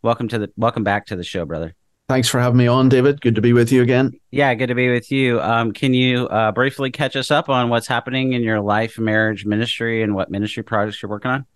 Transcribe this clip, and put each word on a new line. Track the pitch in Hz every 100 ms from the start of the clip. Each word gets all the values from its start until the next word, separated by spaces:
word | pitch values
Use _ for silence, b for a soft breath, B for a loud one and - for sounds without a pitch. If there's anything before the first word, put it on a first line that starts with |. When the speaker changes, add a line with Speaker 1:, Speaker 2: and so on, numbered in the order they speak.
Speaker 1:
Welcome | 117 117 113
to | 117
the, | 104 -
welcome | 113 120
back | 101 101 -
to | 92
the |
show, | 87 92 80
brother. | 80 82 _ _ _ -
Speaker 2:
Thanks | 131 120
for | 127
having | 123 123
me | 120
on, | 123 131
David. | 131 135 143
Good | 120 110
to |
be | 117
with | 120 117
you | 131
again. | 123 127 131 - _
Speaker 1:
Yeah, | 131 139 117
good | 127
to |
be | 123 127
with | 123 -
you. | 135 131 117
Um, | 82 117 117
can | - 135
you, | 127 127 123 123
uh, | 110 110
briefly | 104 131 135 135
catch | 123 139 139
us | 127
up | 147 -
on | 131 120
what's | 117 -
happening | 120 127 131 131
in | 123
your | 113 110
life, | 101 104 113 -
marriage, | 110 107 110 101 104
ministry, | 104 117 - 117 113
and | 110 98
what | 92
ministry | 98 104 -
projects | 107 110 104 101
you're | 101
working | 104 127
on? | 131 135